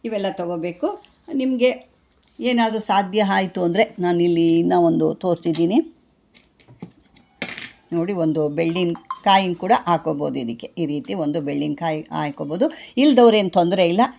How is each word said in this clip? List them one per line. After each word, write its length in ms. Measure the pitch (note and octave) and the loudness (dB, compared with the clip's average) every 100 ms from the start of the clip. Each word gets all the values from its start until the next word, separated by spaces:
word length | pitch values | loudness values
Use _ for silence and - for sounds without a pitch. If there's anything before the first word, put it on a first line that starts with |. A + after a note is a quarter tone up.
ಇವೆಲ್ಲ 260 | A#3 G#3+ G3 - | -6 -4 -4 -6
ತೊಗೋಬೇಕು. 460 | F3 E3+ F3 F3 E4 G4+ _ _ - C#4+ | -6 -6 -6 -4 -6 -6 _ _ -8 -4
ನಿಮಗೆ 320 | C4 B3+ B3 B3 - _ _ _ _ - | -2 0 0 0 -14 _ _ _ _ -6
ಏನಾದರೂ 440 | A#3 A#3+ A3+ A3 G#3+ | -2 0 0 -2 0
ಸಾಧ್ಯ 300 | G3 F#3+ G#3 G3 G3 | 0 2 0 2 0
ಆಯಿತು 240 | F#3+ F#3 F3 | -2 -2 0
ಅಂದರೆ 160 | F3+ A3 - F3+ | 2 0 0 -2
ನಾನಿಲ್ಲಿ 400 | F3 F3 E3 E3 E3 | 2 2 2 2 2
ಇನ್ನೂ 160 | F3 F3+ E3+ | 2 2 2
ಒಂದು 180 | E3 D#3 E3 | 2 0 -2
ತೋರಿಸಿದ್ದೀನಿ 560 | F#3 E3+ E3+ D#3 E3+ A#3 - _ _ _ _ _ _ _ _ - - _ _ _ _ _ - - - _ _ E3+ | -2 -2 -2 0 0 0 -2 _ _ _ _ _ _ _ _ -20 -20 _ _ _ _ _ -14 -12 -18 _ _ -4
ನೋಡಿ, 160 | F3 F#3+ | -2 -2
ಒಂದು 180 | D#3+ D#3 D3+ D3 | 0 0 -2 -2
ಬೆಳ್ಳಿನ 360 | E3 F3 F3 E3 _ - G3+ | -2 0 -2 -4 _ -4 2
ಕಾಯಿನ 260 | G3 F#3+ E3+ | 2 2 -4
ಕೂಡ 120 | F#3 B3+ - | 0 0 2
ಹಾಕೋಬೋದು 480 | E3 D#3+ D3 D3 C3+ | 0 -2 -4 -4 -6
ಇದಕ್ಕೆ. 260 | A#2 A#2 - - | -8 -8 -12 -6
ಈ 40 | D#3+ | -6
ರೀತಿ 200 | D3 C3 G3 | -6 -6 -4
ಒಂದು 140 | D3 D#3+ C#3+ | -4 -4 -4
ಬೆಳ್ಳಿನ 260 | C#3+ D3+ C#3+ | -4 -4 -4
ಕಾಯಿ 160 | E3+ D#3 D#3 | -4 -6 -6
ಹಾಕೋಬೋದು. 520 | D#3+ D3 C#3+ D3 E3+ D4 - - - | -6 -6 -6 -8 -2 -2 -4 -8 2
ಇಲ್ದವ್ರೇನು 480 | D4 B3 A#3 G#3+ F#3+ F#3 | 4 8 6 6 2 2
ತೊಂದರೆ 280 | E3+ F#3+ E3+ | 2 2 2
ಇಲ್ಲ. 100 | F#3 B3+ | 4 0